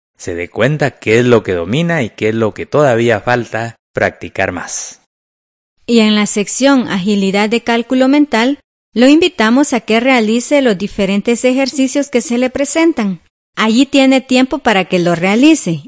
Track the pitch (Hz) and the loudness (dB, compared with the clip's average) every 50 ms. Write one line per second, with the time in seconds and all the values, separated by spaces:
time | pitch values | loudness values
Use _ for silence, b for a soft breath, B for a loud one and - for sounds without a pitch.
0 | _ _ _ - - - 87 85 87 - - - 110 135 156 143 151 131 - _ | _ _ _ -16 -12 -10 -10 -8 -10 -8 -4 -2 -2 0 0 0 -2 -4 -4 _
1 | - 110 110 120 123 123 120 110 95 - 92 87 82 87 113 151 170 170 170 160 | -2 0 2 2 4 4 2 2 2 0 -4 -4 -4 -4 -2 -2 -2 -2 -2 -2
2 | 120 98 - - 107 110 110 113 113 104 - - - - - 143 151 135 120 113 | -4 -6 -6 -4 -4 -2 -2 -2 -2 -4 -4 -6 -8 -4 0 0 2 2 2 2
3 | 117 120 110 98 - 123 123 123 113 - - 113 117 117 113 _ _ _ - 107 | 2 0 0 0 0 -2 -2 -2 -2 -6 -8 -8 -8 -10 -12 _ _ _ -4 -2
4 | 107 95 - - - 85 - - 95 92 90 85 - - - - - - - - | -2 -2 -4 -6 -14 -10 -6 -4 -4 -4 -4 -6 -10 -10 -12 -12 -12 -14 -16 -20
5 | _ _ _ _ _ _ _ _ _ _ _ _ _ _ _ _ _ - 240 233 | _ _ _ _ _ _ _ _ _ _ _ _ _ _ _ _ _ -2 2 2
6 | 214 214 214 208 208 - - 214 196 - - - 254 277 277 262 214 - 175 202 | 2 2 2 0 0 -2 -2 -2 -4 -4 -2 0 2 2 2 2 0 -2 -4 -4
7 | 175 214 208 202 196 196 185 202 208 214 220 233 - - 233 233 233 - 262 254 | -2 -2 0 0 0 0 0 -2 -2 -2 -2 -2 -2 -2 -2 -2 -2 -2 0 0
8 | 262 262 277 302 294 294 - 220 233 262 285 - _ _ _ _ _ _ - 214 | 2 2 2 2 2 2 0 0 0 -2 -2 -4 _ _ _ _ _ _ 0 2
9 | 247 269 294 320 370 339 - - 220 220 240 269 294 - 262 226 - - 220 226 | 4 4 6 4 4 2 0 0 0 2 2 2 2 0 -2 -2 -2 -2 -2 0
10 | 240 269 262 240 214 208 226 247 240 - 294 285 269 240 202 165 202 190 - - | 2 2 2 2 2 0 0 -2 0 0 0 2 2 0 0 -2 -4 -6 -4 -4
11 | 202 185 196 202 196 - 240 226 - 254 254 269 269 262 - 277 269 262 - 285 | -2 -2 -2 -2 -2 -2 -2 0 0 0 0 0 -2 -2 -2 -2 -2 0 0 -2
12 | 277 - - 240 - - 233 247 254 254 - 262 285 - - 320 330 339 311 - | -2 -2 -2 -2 -2 -2 -2 -2 -2 -2 -2 -4 -4 -2 0 2 2 0 0 0
13 | 214 196 180 160 _ _ _ _ _ _ _ - 202 226 220 247 277 - - 277 | -2 -4 -4 -8 _ _ _ _ _ _ _ -2 0 2 2 2 2 2 2 2
14 | 269 262 269 262 254 - 254 254 262 262 320 277 - 240 214 190 185 - 185 180 | 4 4 2 2 0 0 0 0 0 0 -2 -2 -2 0 0 0 0 0 -2 0
15 | 170 175 170 165 180 190 202 233 269 311 320 262 - 185 165 143 147 | 0 0 0 0 0 0 2 4 4 4 4 2 0 -2 -4 -6 -8